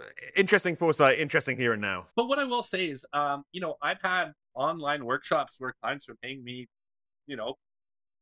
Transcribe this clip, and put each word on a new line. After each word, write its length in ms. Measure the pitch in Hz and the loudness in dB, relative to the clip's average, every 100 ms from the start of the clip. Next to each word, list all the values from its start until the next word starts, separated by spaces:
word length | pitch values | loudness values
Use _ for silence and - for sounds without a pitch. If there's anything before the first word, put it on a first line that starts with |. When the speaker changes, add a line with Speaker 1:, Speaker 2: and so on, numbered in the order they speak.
| - - - 196 | -18 -18 -4 2
Speaker 1:
interesting 400 | 196 202 180 160 | 4 4 4 2
foresight, 420 | 170 151 139 131 | 2 6 6 6
interesting 380 | 147 151 135 123 | 2 0 0 0
here 160 | 120 | 2
and 100 | 107 | 2
now. 240 | 101 92 92 | 0 -2 -4
Speaker 2:
But 140 | - 247 | -2 0
what 100 | 285 | 0
I 60 | |
will 180 | 269 240 | 0 -2
say 240 | - 185 175 | -2 -4 -4
is, 200 | 135 - | -6 -4
um, 320 | 147 147 143 - | -2 0 -2 -6
you 80 | 180 | -8
know, 160 | 170 143 | -6 -4
I've 220 | 147 185 | -4 -2
had 300 | 185 180 156 - _ | 0 0 -2 -6 _
online 500 | 123 147 165 143 147 | -4 -2 -2 -2 -2
workshops 520 | 120 139 - 160 131 - | 0 -2 0 0 0 -6
where 160 | 127 - | -10 -6
clients 260 | 117 139 - | -6 -6 -10
are 60 | 113 | -14
paying 280 | 123 135 | -12 -12
me, 240 | 123 123 120 _ _ _ _ _ - | -12 -14 -14 _ _ _ _ _ -12
you 100 | 127 | -8
know, 180 | 117 - _ _ _ _ _ _ | -6 -8 _ _ _ _ _ _